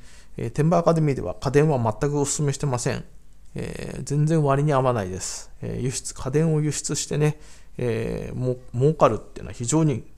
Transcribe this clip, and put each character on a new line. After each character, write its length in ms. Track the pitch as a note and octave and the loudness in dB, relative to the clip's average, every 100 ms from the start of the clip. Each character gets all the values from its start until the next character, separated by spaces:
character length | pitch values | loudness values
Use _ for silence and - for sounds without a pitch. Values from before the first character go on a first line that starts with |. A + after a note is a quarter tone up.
| - - - - | -18 -18 -12 -6
え 120 | A#2 | -4
ー、 0 | |
転 160 | - | 2
売 180 | D#3 F3 | 4 4
ア 20 | |
カ 100 | E3+ | 4
デ 60 | E3 | 4
ミ 140 | D3+ | 2
ー 20 | B2+ | 0
で 60 | |
は 140 | F2 - | -4 -4
家 140 | C#3 | 4
電 180 | C#3+ D#3 | 6 6
は 100 | C3 | 4
全 320 | A2+ - C#3+ | 2 2 0
く 80 | D3 | 2
お 60 | C#3 | 0
勧 200 | - C#3+ | 0 0
め 60 | |
し 60 | C3+ | 0
て 80 | D3 | -2
ま 120 | C3 | 0
せ 140 | C3+ | -2
ん。 140 | A#2 - - - - - - | -2 -6 -16 -20 -18 -14 -10
え 400 | - - - - | -8 -8 -8 -8
ー、 40 | |
全 220 | B2+ C#3+ D3+ | -2 0 4
然 180 | E3 | 4
割 220 | C#3+ C#3 D3+ | 4 4 4
に 80 | |
合 80 | C3+ | 4
わ 100 | C3 | 4
な 120 | A#2 | 2
い 60 | F#2 | -2
で 80 | F#2 | -4
す。 280 | - - - - | -8 -10 -12 -10
え 160 | A#2 A2+ | -6 -4
ー、 20 | |
輸 100 | B2 | -4
出、 220 | A#2+ - | -4 -8
家 160 | - C3 | -6 0
電 240 | D3 E3 | 2 2
を 60 | D#3 | 2
輸 140 | D3+ | 0
出 200 | - - D#3 | -2 -4 -4
し 120 | - | -2
て 100 | C#3+ | 2
ね、 220 | D3+ D3+ - - - - | 2 0 -12 -18 -14 -4
え 500 | B2 A2+ A#2 A2+ - | -2 -2 -2 -4 -6
ー、 20 | B2 | -4
も-、 200 | B2+ B2 - A#2 | -2 -4 -6 2
儲 160 | C#3+ | 2
か 140 | D#3 C#3 | 4 4
る 80 | G#2+ | 2
っ 40 | |
て 200 | - - | -6 -14
い 20 | |
う 40 | - | -12
の 20 | |
は 60 | |
非 120 | - A#2+ | -8 0
常 200 | D#3 D#3 | 2 4
に、 180 | A#2+ - | 0 -6